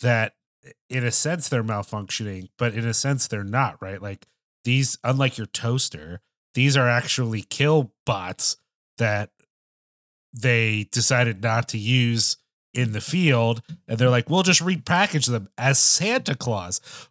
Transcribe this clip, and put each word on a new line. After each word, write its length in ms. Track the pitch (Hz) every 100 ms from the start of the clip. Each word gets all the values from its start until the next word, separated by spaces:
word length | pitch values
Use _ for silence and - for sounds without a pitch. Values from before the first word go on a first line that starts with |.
that 340 | 123 117 110 - _ _ - - _
in 160 | 127
a 60 | 123
sense 360 | - 147 175 139
they're 140 | 131
malfunctioning, 840 | 113 104 101 107 98 - 107 95 92 -
but 160 | 120
in 120 | 110 117
a 80 |
sense 340 | 113 139 139 -
they're 160 | 107
not, 360 | 101 117 127 -
right? 200 | 95 95
Like, 260 | 101 98 - _ _ _
these, 340 | 120 131 135 -
unlike 340 | 120 131 131 -
your 80 | 107
toaster, 760 | - 117 123 - - 78 87 - _ _
these 220 | - 139 139
are 120 | 123
actually 540 | 120 135 - 120 110
kill 520 | - - 143 160 123 -
bots 520 | - 107 90 - - - _ _ _ -
that 320 | 113 104 104 _ _ _ _ _ _ _ _ _ _
they 520 | 120 127 120 113 107 104
decided 500 | 120 110 123 120 98
not 260 | 113 113 120
to 80 | 110
use 580 | 104 127 120 117 - - _ _ _
in 180 | - 123
the 80 | 107
field, 600 | - 175 170 123 117 113 - 160 -
and 100 | 113
they're 120 | 127
like, 180 | 123 117
"We'll 120 | 170
just 200 | 185 175
repackage 640 | 170 180 - 175 202 156 123
them 200 | 117 98 -
as 200 | 127 139
Santa 560 | - - 185 254 -
Claus," 460 | 135 - 104 90 92 - - -